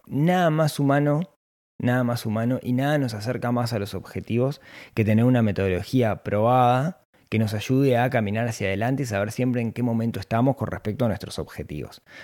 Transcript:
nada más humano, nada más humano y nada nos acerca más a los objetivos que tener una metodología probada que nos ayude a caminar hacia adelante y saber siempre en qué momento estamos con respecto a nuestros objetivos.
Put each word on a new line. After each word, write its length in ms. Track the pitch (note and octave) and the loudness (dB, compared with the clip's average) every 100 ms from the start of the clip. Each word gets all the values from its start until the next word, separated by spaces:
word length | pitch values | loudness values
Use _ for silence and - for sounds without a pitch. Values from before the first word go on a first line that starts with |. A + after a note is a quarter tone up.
| - | -8
nada 440 | C3+ E3 F3+ E3+ | 0 2 4 2
más 280 | D#3 D3+ - | 2 0 0
humano, 420 | C#3 C#3+ D3 D3 F3+ _ _ _ _ - | 2 2 2 0 -4 _ _ _ _ -4
nada 240 | A#2+ B2 | -2 0
más 220 | A#2+ A#2+ A2+ | 0 -2 -4
humano 340 | G#2+ A#2 B2+ | -2 -2 -2
y 120 | - | -2
nada 220 | B2 C#3 D3+ | -2 0 0
nos 160 | B2+ | -2
acerca 360 | G#2+ A#2 A#2+ A#2+ | -4 -6 -4 -2
más 220 | A#2+ A#2+ | -2 -2
a 80 | A2+ | -4
los 140 | G2 | -4
objetivos 680 | F#2 - F#2+ - A2+ C3+ - - - - | -8 -10 -12 -4 0 0 -4 -14 -20 -6
que 100 | - | 0
tener 200 | G#2+ A2 | 4 4
una 180 | B2 B2 | 6 4
metodología 800 | G#2+ F#2+ G2 F2 - C3 A2 F#2+ | 4 2 0 0 0 0 2 0
probada 760 | G#2 G2+ A2+ B2+ B2 B2+ D#3+ - _ _ _ | -2 0 4 4 4 2 0 -6 _ _ _
que 80 | A2 | 0
nos 140 | G#2+ | 0
ayude 440 | G#2 - C3 C#3 A#2+ | -2 0 2 4 4
a 120 | B2+ | 2
caminar 360 | A#2+ G2+ A2 A#2 | 0 0 -2 -4
hacia 220 | A2+ G2 | -2 -2
adelante 340 | G2 A#2 C#3 | 0 0 -2
y 40 | B2 | -2
saber 260 | G2+ G#2 | -2 -2
siempre 280 | A#2 B2+ B2 | -2 -2 0
en 120 | A2+ | -2
qué 100 | A#2+ | -2
momento 380 | A#2+ A2+ A#2 G2 | -2 0 -2 -4
estamos 340 | - A2+ C3+ | -2 2 2
con 140 | B2+ G#2+ | 0 -4
respecto 360 | - G#2+ F#2 | -4 -6 -2
a 40 | A#2+ | -2
nuestros 320 | F#2 - - | -2 -6 -10
objetivos. 600 | D2 - D2+ D2+ - - _ - | -10 -10 -10 -10 -10 -16 _ -20